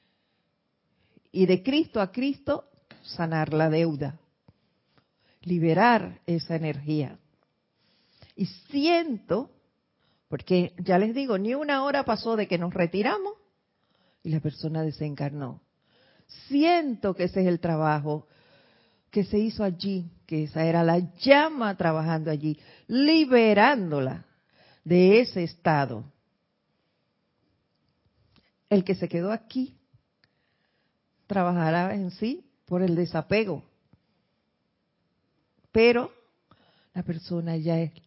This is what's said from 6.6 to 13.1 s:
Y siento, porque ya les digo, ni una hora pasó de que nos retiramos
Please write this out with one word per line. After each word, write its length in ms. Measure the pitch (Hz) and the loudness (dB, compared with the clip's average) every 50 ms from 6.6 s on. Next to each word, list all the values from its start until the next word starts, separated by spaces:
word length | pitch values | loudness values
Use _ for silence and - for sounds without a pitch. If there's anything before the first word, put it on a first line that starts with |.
| 160 156 147 143 143 151 156 151 139 - - - _ _ _ _ _ _ _ _ _ _ _ _ _ _ _ _ _ _ _ _ - _ _ | -4 -4 -6 -6 -6 -4 -4 -4 -4 -6 -10 -16 _ _ _ _ _ _ _ _ _ _ _ _ _ _ _ _ _ _ _ _ -20 _ _
Y 80 | - 196 - - - _ _ | -6 -6 -6 -6 -14 _ _
siento, 800 | - 285 277 330 349 339 339 320 240 196 - - 175 208 285 - _ _ _ _ _ _ _ _ _ _ _ _ _ _ _ _ | -4 -2 2 2 2 2 0 -2 -6 -8 -4 -4 -4 -4 -4 -8 _ _ _ _ _ _ _ _ _ _ _ _ _ _ _ _
porque 460 | - 135 - - 185 180 180 170 - - | -10 -10 -2 0 0 2 2 0 -4 -8
ya 200 | 175 196 180 175 | -2 0 2 2
les 160 | 208 220 226 | 2 0 -2
digo, 240 | 277 277 262 214 190 | -4 -4 -2 -2 -2
ni 160 | 196 220 254 | -2 -2 -4
una 280 | 285 302 294 285 269 269 | -4 -2 -2 -2 -2 -2
hora 200 | 285 269 277 269 | -2 -2 -2 -2
pasó 320 | - 220 180 - 226 226 | -2 -4 -4 -2 -4 -2
de 100 | 214 202 | -2 -2
que 120 | - 185 170 | -2 -2 -4
nos 160 | 170 175 175 | -4 -4 -2
retiramos 580 | - 170 165 - 190 214 262 | -2 -2 -2 -2 -2 -2 -2